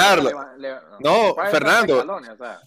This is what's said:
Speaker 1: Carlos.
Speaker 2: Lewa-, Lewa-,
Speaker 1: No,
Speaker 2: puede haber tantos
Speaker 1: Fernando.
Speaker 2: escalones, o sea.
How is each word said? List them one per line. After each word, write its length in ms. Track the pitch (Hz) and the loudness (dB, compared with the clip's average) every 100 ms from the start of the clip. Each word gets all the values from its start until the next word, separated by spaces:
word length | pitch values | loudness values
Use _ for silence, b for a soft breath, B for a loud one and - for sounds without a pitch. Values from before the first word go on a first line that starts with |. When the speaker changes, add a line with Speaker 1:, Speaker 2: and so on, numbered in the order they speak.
Speaker 1:
Carlos. 320 | 196 180 135 | 4 4 0
Speaker 2:
Lewa-, 220 | 143 139 127 | -4 -10 -14
Lewa-, 240 | 135 131 | -14 -14
Speaker 1:
No, 180 | 78 104 | -18 -6
Speaker 2:
puede 160 | 143 202 | 0 2
haber 140 | 208 156 | 2 0
tantos 160 | 196 | -2
Speaker 1:
Fernando. 420 | 208 156 214 202 | 0 2 2 2
Speaker 2:
escalones, 360 | 131 104 160 120 | 0 -2 -8 -14
o 80 | 110 | -16
sea. 220 | 120 92 | -16 -16